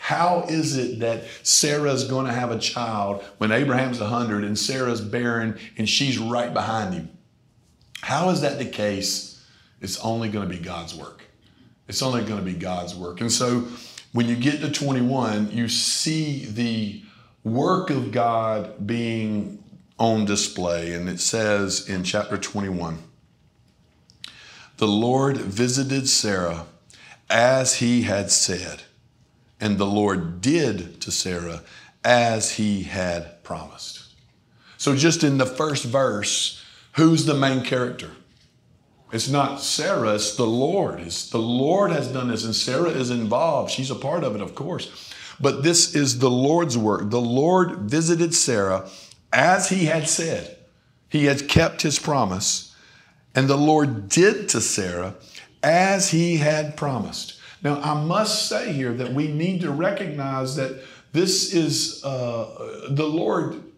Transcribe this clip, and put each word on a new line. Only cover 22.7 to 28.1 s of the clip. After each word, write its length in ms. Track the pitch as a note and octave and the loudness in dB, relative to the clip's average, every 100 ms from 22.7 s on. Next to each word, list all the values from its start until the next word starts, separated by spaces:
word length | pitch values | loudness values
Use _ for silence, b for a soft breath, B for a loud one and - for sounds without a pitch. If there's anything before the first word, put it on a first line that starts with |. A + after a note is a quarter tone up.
| F2+ E2 D#2+ - _ _ _ _ _ _ _ _ _ _ _ B B B B B - | -4 -4 -8 -12 _ _ _ _ _ _ _ _ _ _ _ B B B B B 0
"The 100 | G#2+ | 2
Lord 500 | G#2 A#2 C3 C3+ C3+ | 2 2 2 2 0
visited 720 | F#2+ G2 B2 B2 C3 C3+ B2+ | -2 0 2 2 0 -2 0
Sarah 580 | - G#2+ G2 F2 E2 D#2+ - _ B B B - | 0 2 0 0 -4 -10 -20 _ B B B 0
as 480 | G#2+ B2 C3 C3 - | 4 6 4 2 2
he 260 | A#2+ A#2+ | 2 2
had 280 | G2+ | 2